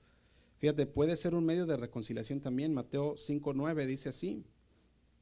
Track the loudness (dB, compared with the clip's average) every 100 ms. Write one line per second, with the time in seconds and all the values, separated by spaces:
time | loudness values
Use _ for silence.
0 | _ _ _ _ _ 0 2 2 2 2
1 | 2 2 2 2 4 2 2 0 -2 -6
2 | -4 -4 -4 -4 -2 0 0 0 0 0
3 | 0 -2 -2 -2 0 0 0 0 0 -2
4 | -4 -4 -4 -4 -8 _ _ _ _ _
5 | _ _